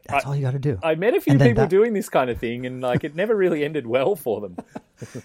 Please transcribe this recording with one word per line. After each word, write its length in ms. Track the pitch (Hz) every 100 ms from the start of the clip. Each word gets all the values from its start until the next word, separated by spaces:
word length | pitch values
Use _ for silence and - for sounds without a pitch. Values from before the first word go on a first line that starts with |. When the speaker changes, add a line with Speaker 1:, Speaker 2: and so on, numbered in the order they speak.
| -
Speaker 1:
That's 160 | 139 135
Speaker 2:
I, 20 |
Speaker 1:
all 80 | 143
you 60 |
gotta 180 | 135 139
do. 200 | 143 104
Speaker 2:
I 120 | 160 160
met 180 | 202 339
a 60 |
few 100 | 311
Speaker 1:
And 80 | 269
then 100 | 135
Speaker 2:
people 140 | 202
Speaker 1:
that 60 | 202
Speaker 2:
doing 240 | 190 233
this 160 | 202 -
kind 200 | 160 127
of 100 | 113
thing, 260 | 117 120 127
and, 160 | 127
like, 240 | 127 120 156
it 100 | 156
never 200 | 214 220
really 280 | 185 160
ended 240 | 147 151 120
well 300 | 123 139 202
for 240 | 127 104
them. 160 | 101 90
<laughs> 60 | - - _ - 117 123